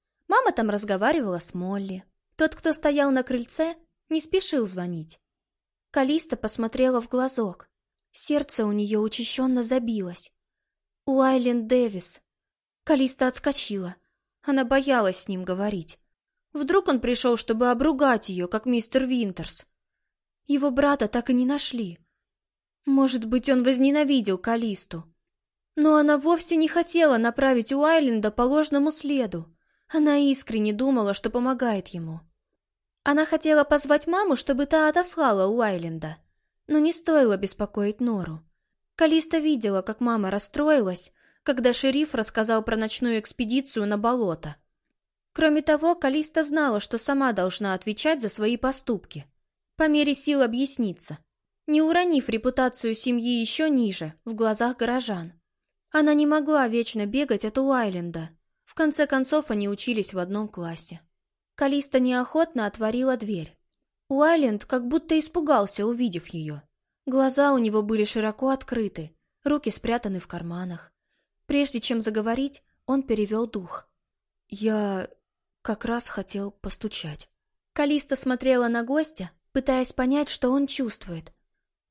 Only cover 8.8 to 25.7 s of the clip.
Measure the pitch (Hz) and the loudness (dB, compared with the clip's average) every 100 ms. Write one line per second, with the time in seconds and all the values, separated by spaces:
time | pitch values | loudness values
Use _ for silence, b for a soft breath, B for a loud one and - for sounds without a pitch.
8.8 | 208 214 214 233 226 - 262 247 233 254 | 0 0 -2 -2 -4 -2 0 0 0 0
9.8 | 233 220 180 175 - _ _ _ _ _ | -2 -4 -6 -8 -12 _ _ _ _ _
10.8 | _ _ - 269 262 262 240 240 220 254 | _ _ 0 2 4 4 2 0 2 2
11.8 | 233 190 - - _ _ _ _ _ _ | 2 -2 -6 -6 _ _ _ _ _ _
12.8 | - 285 262 - 254 - 285 277 - 196 | 0 2 2 0 -2 -2 -2 -2 -4 -6
13.8 | 180 - _ _ _ _ - 269 247 269 | -8 -12 _ _ _ _ -2 0 2 0
14.8 | 269 247 196 185 - 185 185 185 208 196 | 2 2 2 -2 -4 -6 -6 -4 -4 -6
15.8 | 160 - _ _ _ _ _ 294 277 381 | -10 -16 _ _ _ _ _ -6 0 2
16.8 | 370 262 240 247 254 233 - 226 247 240 | 2 0 0 0 0 0 -2 0 2 2
17.8 | 294 269 285 226 - 180 180 220 254 240 | 2 2 2 2 -2 -6 -4 -4 0 -2
18.8 | - 262 262 254 208 175 - - - _ | 0 0 0 -2 -2 -6 -6 -6 -8 _
19.8 | _ _ _ _ _ _ - 285 285 254 | _ _ _ _ _ _ -4 0 0 2
20.8 | 285 285 214 240 233 247 254 285 - 240 | 2 2 0 -2 0 2 2 0 -4 -6
21.8 | 190 170 _ _ _ _ _ _ _ _ | -8 -10 _ _ _ _ _ _ _ _
22.8 | - 269 269 262 220 247 277 254 247 254 | 0 4 4 2 -2 -2 2 2 4 4
23.8 | 269 294 285 269 202 185 233 233 226 190 | 4 4 2 2 0 -2 -2 -2 -2 -4
24.8 | - 165 - _ _ _ _ _ _ | -6 -10 -14 _ _ _ _ _ _